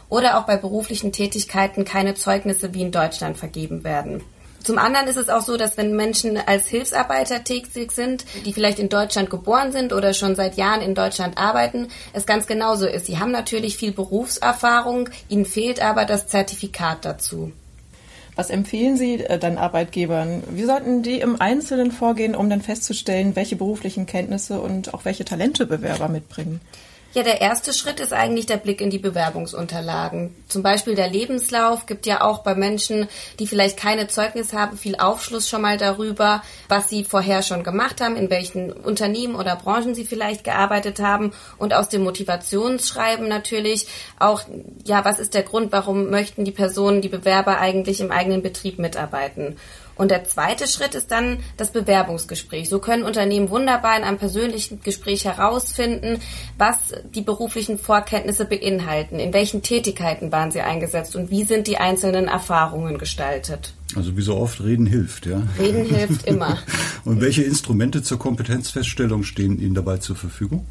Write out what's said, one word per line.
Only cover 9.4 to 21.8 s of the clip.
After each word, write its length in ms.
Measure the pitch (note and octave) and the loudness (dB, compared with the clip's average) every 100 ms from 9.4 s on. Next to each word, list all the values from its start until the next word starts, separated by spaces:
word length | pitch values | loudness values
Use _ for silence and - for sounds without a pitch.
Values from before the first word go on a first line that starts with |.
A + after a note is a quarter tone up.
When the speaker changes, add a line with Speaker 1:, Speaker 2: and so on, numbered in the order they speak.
| F#3+ B3 C4+ | 2 4 4
Speaker 1:
sind 220 | C4+ B3 | 0 0
oder 180 | G3 G3 | 2 2
schon 220 | F#3+ G3 | 4 2
seit 240 | F#3+ F#3+ F#3+ | 2 0 2
Jahren 240 | G3 G#3+ | 2 2
in 120 | G3 | 2
Deutschland 440 | F#3+ F#3+ G3 F3+ F3 | 2 0 0 -2 0
arbeiten, 500 | G3+ A#3 A#3+ A#3+ A#3+ - - | 2 4 2 0 -6 -10 -10
es 140 | G3+ G3+ | -4 2
ganz 200 | G#3+ G#3+ | 2 2
genauso 400 | A3 A3+ A3 F#3+ | 0 2 2 0
ist. 200 | E3+ F3+ | 0 -2
Sie 120 | E3+ | -2
haben 120 | A3 | 0
natürlich 480 | A#3+ A#3 A3 A3 G#3 | -2 -2 -4 -4 -2
viel 140 | G#3+ | -2
Berufserfahrung, 1160 | G3 F#3 G3+ B3+ - A#3+ A#3+ A#3+ A#3+ A#3+ B3 B3 - - | -2 -2 -2 0 0 2 2 4 4 4 0 -2 -6 -2
ihnen 160 | G3+ G3 | 0 2
fehlt 360 | G#3+ A#3 B3 | 0 -2 0
aber 220 | G#3+ A3+ | 2 2
das 240 | G#3 G#3 - | 2 0 2
Zertifikat 800 | G3+ G3 - F#3+ - E3+ D#3+ D#3 | 0 0 -4 -8 -4 -2 -2 -6
dazu. 460 | D3+ - E3 D#3+ D#3 - - - - - - - - | -4 -4 -4 -8 -10 -20 -20 -20 -20 -20 -20 -10 -6
Speaker 2:
Was 140 | C4+ | -2
empfehlen 480 | F#3+ G3+ A3 B3+ C4 | -2 -2 0 2 4
Sie, 260 | B3 A#3+ | 2 0
äh, 140 | - F3 | 0 0
dann 180 | E3+ E3+ | 0 0
Arbeitgebern? 840 | F3 E3+ E3+ F3+ F3 E3 D#3+ F3 - | 0 0 -2 0 0 0 0 -4 -6
Wie 140 | E3+ | -2
sollten 380 | A#3 C4+ B3 B3 | 2 2 2 0
die 180 | A#3 B3+ | 0 0
im 200 | A#3+ A#3 | 0 2
Einzelnen 500 | G3 C4+ D4+ B3+ | 2 2 0 0